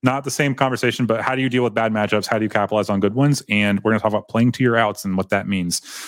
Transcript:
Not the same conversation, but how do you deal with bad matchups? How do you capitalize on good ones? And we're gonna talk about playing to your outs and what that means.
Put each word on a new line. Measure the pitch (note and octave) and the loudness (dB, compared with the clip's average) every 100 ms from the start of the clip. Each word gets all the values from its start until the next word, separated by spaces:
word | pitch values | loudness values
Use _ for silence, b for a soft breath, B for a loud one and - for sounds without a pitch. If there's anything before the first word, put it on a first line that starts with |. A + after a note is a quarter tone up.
Not | C3 C3+ | -2 -2
the | C3+ | -2
same | - C#3+ | -2 0
conversation, | C3 C3+ B2 B2 A2 A#2 | 0 0 0 0 0 0
but | A2+ | 0
how | G#2 | 0
do | C3 | -2
you | C3 | 0
deal | B2 | 0
with | A#2+ | 0
bad | G#2+ A2+ | 0 0
matchups? | G#2+ G#2 G#2+ G2 | 0 0 0 0
How | A2 | 0
do | |
you | G#2+ | 0
capitalize | A2 G2+ G#2+ G2 | 0 0 0 0
on | G2+ | 2
good | G2+ | 0
ones? | A#2 C#3+ C#3+ - | 2 2 0 0
And | G#2+ G#2 G2+ | 0 2 0
we're | G#2+ | 2
gonna | G#2+ | 0
talk | A2 | 2
about | G#2 - | -2 -2
playing | A2+ A#2+ | 2 2
to | - | 2
your | B2+ A#2 | 2 2
outs | A2 G2+ | 0 -2
and | G2 F#2 | -4 -4
what | F#2 | -2
that | G2+ F#2+ | -2 -2
means. | G2 F2 - - B | -4 -2 -6 -8 B